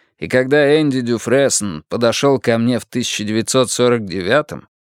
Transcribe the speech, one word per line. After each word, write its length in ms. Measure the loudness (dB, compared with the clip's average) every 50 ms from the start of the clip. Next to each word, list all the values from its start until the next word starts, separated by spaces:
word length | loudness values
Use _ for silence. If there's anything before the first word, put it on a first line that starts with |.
| _ _ _
И 100 | _ -6
когда 540 | 0 0 0 2 2 2 2 4 4 4 4
Энди 200 | 2 2 0 -2
Дюфрессен 840 | -2 -2 -2 -2 0 0 2 2 2 2 0 -2 -4 -6 -8 -10 -10
подошел 520 | _ -4 -2 0 0 0 2 2 2 2 2
ко 180 | 0 0 0
мне 220 | 2 0 0 -2 -2
в 60 | -6
тысяча 380 | -6 -6 -6 -4 -4 -6 -6 -4
девятьсот 460 | -2 -2 -2 -2 0 0 0 0 0
сорок 360 | 0 0 2 2 2 0 -2
девятом 640 | -4 -6 -4 -2 0 0 0 0 -2 -8 -16 -16 _ _ _ _